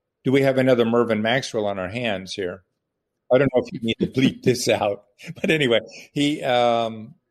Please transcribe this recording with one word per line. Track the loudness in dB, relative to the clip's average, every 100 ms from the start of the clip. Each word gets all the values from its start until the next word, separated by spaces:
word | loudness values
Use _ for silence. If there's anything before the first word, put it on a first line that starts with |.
| _ _
"Do | 0
we | 4
have | 4 4
another | 4 4 4
Mervyn | 2 2 0
Maxwell | 0 0 -2 -4 -4
on | -4
our | -6
hands | -4 -4 -4 -6
here?" | -8 -8 -8 _ _ _ _ _ _ 0
I | 2
don't | 2
know | 0 -2
if |
you | -4
need | -4 -2
to | -2
bleep | 0 0 2
this | 0 0 0
out, | 0 0 -4 _ _
<laughs> | -18 -6
but | -2
anyway, | 0 2 2 0 -12 -10
he, | -2 -2 -2
um, | -2 2 2 0 -2 -8 -16 -20 _